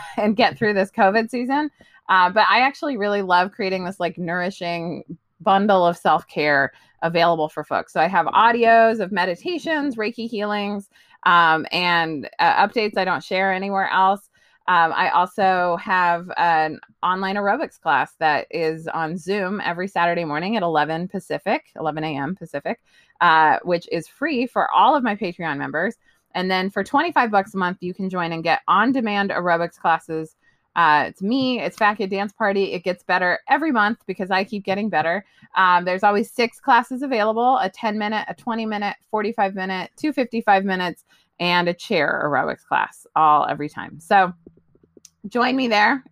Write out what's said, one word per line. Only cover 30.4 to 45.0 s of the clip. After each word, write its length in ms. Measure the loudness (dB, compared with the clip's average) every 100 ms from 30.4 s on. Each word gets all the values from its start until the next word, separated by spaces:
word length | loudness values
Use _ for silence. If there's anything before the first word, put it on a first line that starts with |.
| _ _ _ 0
Uh, 300 | 4 4 2
it's 120 | -4
me, 400 | -2 -2 -2 -2
it's 160 | -4 -2
Fat 160 | 0
Kid 160 | 0 -4
Dance 240 | -4 -6
Party. 400 | -4 -2 0 -2
It 100 | -4
gets 200 | -6 -6
better 360 | -2 0 2 -2 0
every 240 | 0 0
month 280 | 0 0 -2 -8
because 240 | -8 -2
I 120 | -2
keep 220 | -2 -6 -4
getting 240 | -4 -2
better. 340 | -2 0 -2 -6 _ -6 2
Um, 300 | 4 4 2
there's 180 | 0
always 280 | 2 2 -2
six 280 | -2 -4 -2
classes 440 | 2 2 2 -6
available, 560 | -4 -2 0 0 2 2
a 100 | 0
ten 300 | -4 -6 -4
minute, 260 | -4 -6 -8
a 60 |
twenty 320 | -10 -8 -6 -6
minute, 300 | -6 -6 -8 _
forty-five 420 | -4 -4 -2 -2
minute, 380 | -2 -6 -6 -8 -6
two 160 | -4
fifty-five 540 | -2 -4 -2 2 2 2
minutes, 400 | -2 -4 -6 _ _ _ -6
and 300 | 0 2 0
a 40 | -2
chair 480 | -2 0 0 -2 0
aerobics 400 | 0 -2 -6 -4
class 400 | -2 -2 -8 -6 2
all 300 | 4 4 2
every 240 | -4 -8
time. 300 | -10 -14 -10
So 340 | 2 2 2 -2 -18 _ _ _ _ _